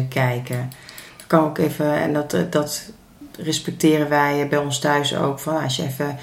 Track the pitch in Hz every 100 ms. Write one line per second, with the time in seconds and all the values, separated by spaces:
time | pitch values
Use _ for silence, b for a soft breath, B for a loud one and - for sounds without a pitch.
0 | 131 135 127 123 127 123 127 B B B
1 | B B - 165 156 151 156 - 151 151
2 | 160 147 147 180 175 151 147 - - -
3 | - - - - 160 156 - - 156 156
4 | 147 147 143 143 143 147 143 135 151 143
5 | 143 - 143 135 - 160 139 - 143 131
6 | 147 139